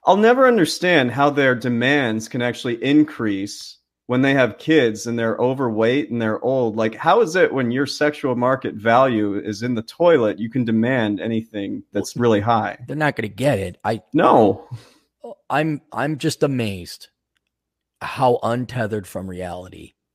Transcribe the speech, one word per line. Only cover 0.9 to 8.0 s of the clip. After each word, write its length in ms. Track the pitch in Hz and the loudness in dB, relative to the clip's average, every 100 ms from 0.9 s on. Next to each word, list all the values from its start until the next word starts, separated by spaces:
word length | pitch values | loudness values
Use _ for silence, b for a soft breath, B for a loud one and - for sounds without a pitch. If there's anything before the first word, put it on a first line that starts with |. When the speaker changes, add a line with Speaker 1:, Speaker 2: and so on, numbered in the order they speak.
| 165 123 | 4 2
Speaker 1:
how 180 | 123 143 | 2 2
their 240 | 143 135 120 | 4 2 2
demands 720 | 127 117 123 143 120 110 110 | 0 0 2 2 0 -4 -6
can 140 | 127 | -4
actually 420 | 120 117 123 117 | -4 -4 -6 -4
increase 920 | 131 151 151 - 110 98 104 - - - _ _ - | 2 4 2 0 -4 -4 -6 -12 -18 -20 _ _ -4
when 140 | 127 | 0
they 140 | 139 139 | 2 2
have 240 | 120 - | 2 0
kids 480 | 151 156 117 107 117 | 2 4 4 0 -6
and 100 | 117 | -2
they're 200 | 113 - | -2 0
overweight 760 | 123 135 127 110 113 135 - | -2 0 -2 0 2 0 -2
and 100 | 117 | -4
they're 180 | 110 107 | -2 -2
old. 320 | 123 131 117 107 | -2 0 -2 -2
Like, 180 | 110 | -4
how 280 | - 160 220 | -2 2 2
is 140 | 160 180 | 2 2
it 160 | 165 | 0
when 200 | 135 117 | 0 -2
your 160 | 127 139 | -2 -4
sexual 480 | - | -2